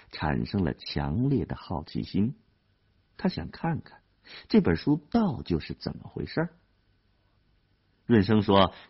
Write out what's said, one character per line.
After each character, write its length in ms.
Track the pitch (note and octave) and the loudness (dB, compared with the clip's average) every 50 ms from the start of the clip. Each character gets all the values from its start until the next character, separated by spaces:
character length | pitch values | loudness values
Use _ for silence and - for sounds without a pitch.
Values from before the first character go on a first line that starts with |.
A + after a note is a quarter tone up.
| - _ | -20 _
产 340 | - - - D2+ D2 A#1+ A#1+ | -10 -6 -2 -2 -2 -2 -2
生 200 | - - G2+ F#2 | -2 -2 -2 0
了 80 | D2 - | -2 -4
强 560 | - - - - D2 C#2+ C#2 D2+ A2 B2+ C#3 | -6 -10 -8 -6 -4 -4 -2 -2 -2 0 0
烈 160 | C#3+ A2 D#2+ | 0 0 -2
的 100 | - C2 | -4 -8
好 300 | - - - F2+ C#2+ - | -12 -8 -8 -8 -8 -8
奇 180 | - - - A1 | -8 -8 -8 -8
心， 320 | - - F#2+ G#2 B2 - - _ _ _ _ _ _ _ _ _ _ _ _ _ _ _ | -4 -2 0 0 0 -4 -8 _ _ _ _ _ _ _ _ _ _ _ _ _ _ _
他 140 | - - F#3 | -4 -4 -4
想 200 | - - D#2+ - | -4 -4 -10 -12
看 320 | - - - E3 D#3+ - | -10 -8 -6 -4 -4 -6
看 200 | - - - - _ _ _ _ _ - - - - - | -8 -14 -20 -20 _ _ _ _ _ -20 -20 -20 -4 2
这 100 | - A3 | 4 4
本 160 | E3+ F#2+ E2 | 4 4 2
书 220 | - - C#3+ D3 - - _ | 2 0 0 0 0 -2 _
到 320 | - A#3 A3 F#3 B2+ - | 0 0 0 0 -2 -4
底 160 | - - F2 D#2 | -4 -2 -2 -2
是 120 | - - - | -2 -6 -12
怎 220 | - - - - | -10 -8 -10 -10
么 140 | - - - | -10 -14 -12
回 160 | - - - | -10 -10 -10
事 160 | - - - | -6 -4 -4
儿。 80 | E3 E3+ - _ _ _ _ _ _ _ _ _ _ _ _ _ _ _ _ _ _ _ _ _ _ _ _ _ _ _ _ _ _ | -4 -4 -8 _ _ _ _ _ _ _ _ _ _ _ _ _ _ _ _ _ _ _ _ _ _ _ _ _ _ _ _ _ _
润 180 | - A#2+ A2 F#2 | 4 6 6 6
生 180 | F#2+ A2 G#2+ | 6 4 4
说： 320 | G2 G#2 G2 G2 F#2+ F2 - - - | 4 6 6 6 6 6 2 -6 -20